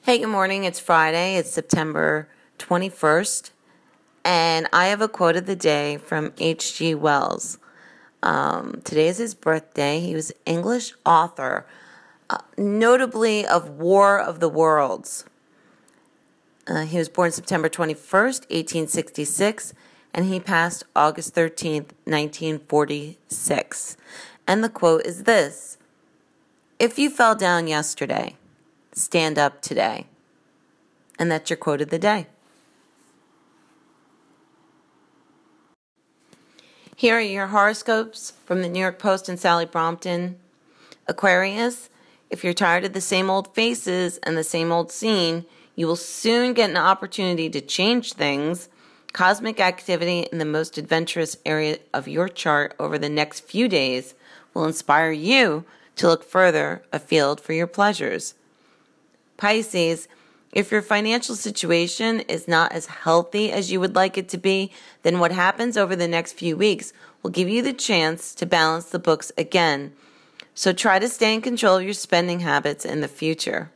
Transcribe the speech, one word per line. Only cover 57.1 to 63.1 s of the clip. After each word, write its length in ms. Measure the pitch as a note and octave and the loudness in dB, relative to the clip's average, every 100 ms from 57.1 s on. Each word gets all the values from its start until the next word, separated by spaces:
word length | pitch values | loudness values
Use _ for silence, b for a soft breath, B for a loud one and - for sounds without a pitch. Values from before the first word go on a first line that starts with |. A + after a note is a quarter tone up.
| D#3+ C#3 D3 | 2 2 0
for 140 | - | -4
your 120 | D#3+ E3+ | -2 -2
pleasures. 680 | G3+ G3+ G3+ C3+ E2 - - _ b b b b _ _ _ _ - | 2 2 2 -4 -6 -8 -16 _ b b b b _ _ _ _ -2
Pisces, 680 | G#3 A3 A3 F#3 E3 E3 - b b b b | 0 0 0 0 0 0 -8 b b b b
if 200 | - G3+ | -4 0
your 80 | G#3+ | -2
financial 540 | - G#3 G#3+ A#3 A#3+ | 2 0 2 -2 -2
situation 840 | G#3+ G#3+ G#3 E3+ E3+ F3 - A3+ A3+ | -6 -6 -6 2 2 2 -2 -2 -2
is 280 | - E3 E3+ | -2 -6 0
not 240 | E3 E3 | 2 2
as 140 | E3+ - | -2 -10
healthy 680 | - - | -6 2